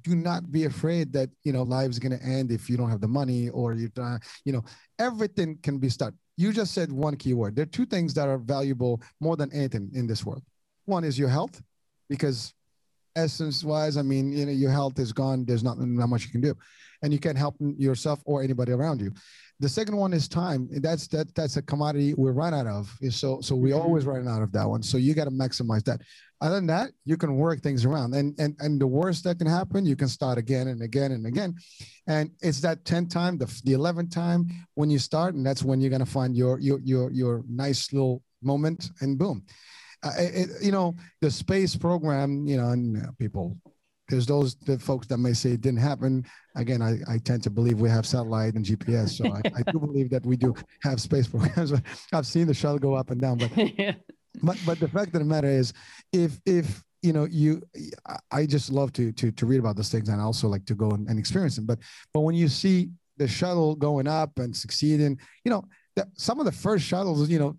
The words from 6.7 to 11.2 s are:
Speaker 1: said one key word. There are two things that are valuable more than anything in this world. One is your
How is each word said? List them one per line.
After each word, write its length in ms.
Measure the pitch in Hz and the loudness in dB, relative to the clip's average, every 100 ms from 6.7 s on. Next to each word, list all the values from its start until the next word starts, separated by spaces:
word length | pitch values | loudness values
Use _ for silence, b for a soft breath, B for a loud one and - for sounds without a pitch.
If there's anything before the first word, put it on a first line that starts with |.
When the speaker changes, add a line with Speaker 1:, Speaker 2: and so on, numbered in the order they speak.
Speaker 1:
said 180 | - 165 | -2 -4
one 240 | 135 151 143 | -2 -2 -2
key 160 | 135 | -2
word. 220 | 123 107 107 | 0 0 -2
There 80 | |
are 20 | 156 | -2
two 200 | - 254 | -2 -2
things 280 | 196 170 | 0 -2
that 140 | 135 139 | 0 0
are 80 | 135 | -2
valuable 640 | 113 139 139 127 123 117 B B | -2 -2 -2 0 0 -2 B B
more 160 | 151 160 | -2 -2
than 160 | 143 | -2
anything 380 | 139 135 120 98 | -2 -2 -4 -6
in 140 | 131 117 | -4 -2
this 160 | 110 - | -4 -6
world. 180 | - - _ _ _ - | -10 -12 _ _ _ -4
One 180 | 190 | -2
is 140 | 165 | 0
your 100 | 127 | 0